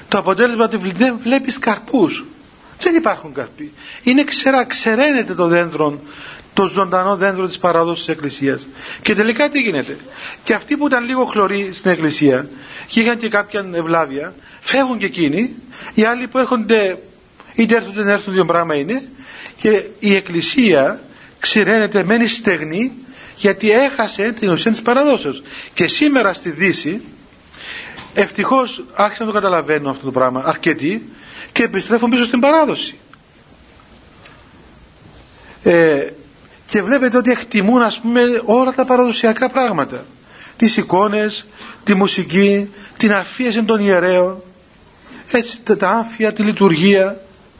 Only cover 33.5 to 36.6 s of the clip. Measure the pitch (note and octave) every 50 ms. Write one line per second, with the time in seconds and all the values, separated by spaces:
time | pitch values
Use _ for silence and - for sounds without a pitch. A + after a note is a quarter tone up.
33.5 | - - - - - - - - - - - - - - - - - - - -
34.5 | - - - - - - - - - - - - - - - - - - - -
35.5 | - - - G3 E3+ E3+ E3 D#3+ D3 C#3 - - - - - - - - - -
36.5 | - -